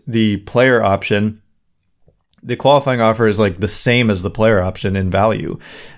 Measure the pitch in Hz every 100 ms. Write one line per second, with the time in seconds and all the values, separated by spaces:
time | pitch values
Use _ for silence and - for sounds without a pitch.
0 | - 113 110 101 - 123 131 120 104 98
1 | - 107 107 107 _ _ _ _ _ _
2 | _ _ _ - 110 120 131 143 139 123
3 | 113 110 113 101 104 90 104 - - 120
4 | 117 98 92 - 110 104 90 - 101 98
5 | 95 95 110 104 - - - - -